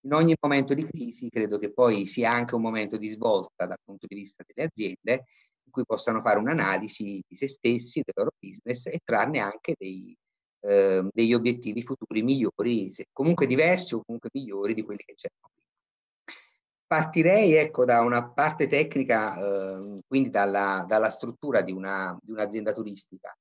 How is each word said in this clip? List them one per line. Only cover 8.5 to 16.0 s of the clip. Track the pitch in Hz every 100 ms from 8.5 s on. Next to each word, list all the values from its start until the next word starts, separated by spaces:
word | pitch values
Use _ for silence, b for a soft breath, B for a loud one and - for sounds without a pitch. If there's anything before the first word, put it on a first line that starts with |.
| - - 123 -
e | 170
trarne | - 110 117 147
anche | 101 107 - 160
dei, | 95 92 95 - _ _ _ _
ehm, | 104 101 98 95 92
degli | 110 113
obiettivi | 120 123 123 107 113
futuri | 117 135 - 110
migliori, | 117 135 107 - 117 117 95
se, | - -
comunque | - 147 170 135
diversi | 127 165 185 -
o | 117
comunque | - 117 113
migliori | - 117 98 101
di | 110
quelli | 104 101
che | - -
c'erano | - _ _
prima. | _ _ _ _ _